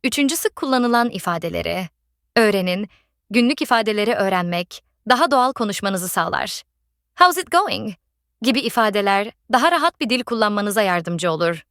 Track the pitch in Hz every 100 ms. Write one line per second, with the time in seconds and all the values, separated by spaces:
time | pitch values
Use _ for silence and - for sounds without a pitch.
0 | 254 269 277 330 427 - 285 262 240 240
1 | 240 202 180 170 165 170 160 175 180 _
2 | _ _ _ - 220 202 180 180 202 _
3 | _ _ _ 226 240 294 302 233 214 208
4 | 208 247 190 185 175 175 180 - _ _
5 | - 247 247 269 247 - 214 196 202 190
6 | 180 - 165 - - - _ _ _ _
7 | _ - 359 349 - 339 403 - 220 185
8 | _ _ _ _ 226 254 233 - 214 208
9 | 202 196 208 _ _ 226 302 349 320 _
10 | 247 247 247 226 214 208 208 208 202 175
11 | 170 170 175 160 170 165 _